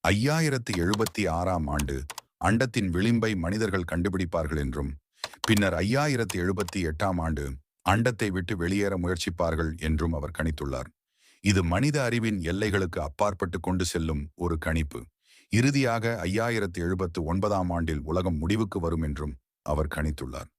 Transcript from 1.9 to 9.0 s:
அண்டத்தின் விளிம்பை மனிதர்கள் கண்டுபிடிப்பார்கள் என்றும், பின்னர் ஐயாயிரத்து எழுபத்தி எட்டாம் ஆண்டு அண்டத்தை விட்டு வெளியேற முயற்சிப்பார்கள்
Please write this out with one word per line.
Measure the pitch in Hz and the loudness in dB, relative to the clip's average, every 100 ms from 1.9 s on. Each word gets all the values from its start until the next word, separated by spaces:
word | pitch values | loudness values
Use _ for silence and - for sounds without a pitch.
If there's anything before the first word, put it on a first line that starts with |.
| 67 73 - _ _ | -4 -8 -14 _ _
அண்டத்தின் | 90 113 131 117 98 | 2 2 2 0 0
விளிம்பை | 87 110 117 110 98 | 2 4 4 2 0
மனிதர்கள் | 87 107 110 95 87 | -2 0 0 0 0
கண்டுபிடிப்பார்கள் | 85 92 92 87 85 78 76 | 0 0 0 0 0 0 -2
என்றும், | 65 71 69 69 _ _ - - | -2 -2 -6 -8 _ _ -14 -6
பின்னர் | - 107 98 85 | 2 4 4 2
ஐயாயிரத்து | 98 131 147 131 90 95 | 2 2 2 0 -2 0
எழுபத்தி | 90 98 98 101 | 0 0 -2 -2
எட்டாம் | 82 76 98 87 | -2 0 -2 0
ஆண்டு | 80 73 69 65 _ _ - | 0 -2 -4 -8 _ _ 2
அண்டத்தை | 104 117 107 107 | 4 2 2 -2
விட்டு | 95 87 98 | 0 -2 -2
வெளியேற | 87 101 101 | 0 2 0
முயற்சிப்பார்கள் | 95 | 0